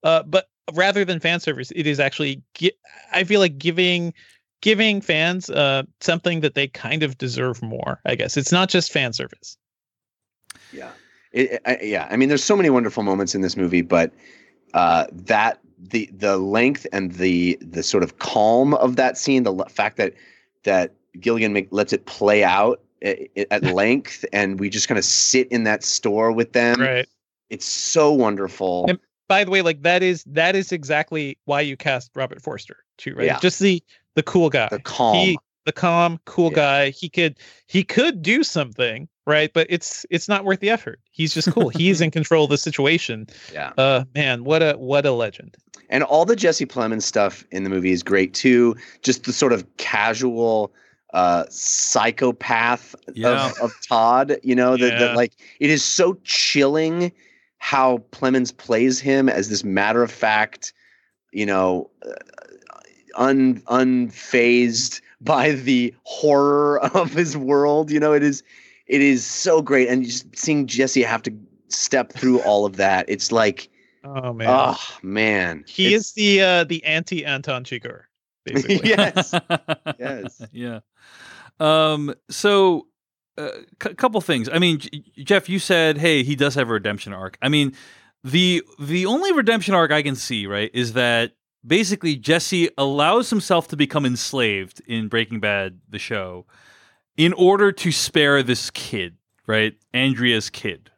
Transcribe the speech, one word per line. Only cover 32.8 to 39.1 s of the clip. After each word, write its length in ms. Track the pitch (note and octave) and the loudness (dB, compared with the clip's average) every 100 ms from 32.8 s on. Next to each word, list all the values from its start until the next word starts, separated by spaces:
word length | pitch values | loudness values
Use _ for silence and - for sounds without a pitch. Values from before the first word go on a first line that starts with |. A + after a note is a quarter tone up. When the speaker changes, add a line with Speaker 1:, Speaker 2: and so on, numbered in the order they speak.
| _ _ | _ _
Speaker 1:
too, 180 | - | -14
right? 120 | C3+ D#3 | -4 -2
Speaker 2:
Yeah. 120 | C#3 | 0
Speaker 1:
Just 220 | F3+ - | -2 2
the, 220 | G3 F3+ _ _ _ - | 2 2 _ _ _ -4
the 60 | |
cool 280 | D3+ F#3 E3 | 0 2 2
guy. 180 | C3+ A2+ | 2 -2
Speaker 2:
The 100 | G#2 | -4
calm. 360 | - - B2 G#2 | -8 0 2 4
Speaker 1:
He, 220 | F#3 F3 _ _ | 4 0 _ _
the 80 | - | -8
calm, 460 | - F3+ E3+ E3+ E3 | -2 0 2 2 0
cool 260 | - - E3+ | -8 0 2
Speaker 2:
Yeah. 60 | D3+ | 4
Speaker 1:
guy. 340 | C#3+ C#3 C#3 | 2 2 0
He 180 | C3+ F3 | -2 -8
could, 300 | - E3 - - - _ | -2 -2 -2 -20 -20 _
he 180 | F#3 | -2
could 380 | F#3 - D4+ A#3 | 0 0 0 0
do 200 | D#3+ B3 | 0 0
something, 640 | D#4+ E3+ C3+ G#2 B2 A2+ D3+ | 0 -2 -6 -4 -4 -4 -14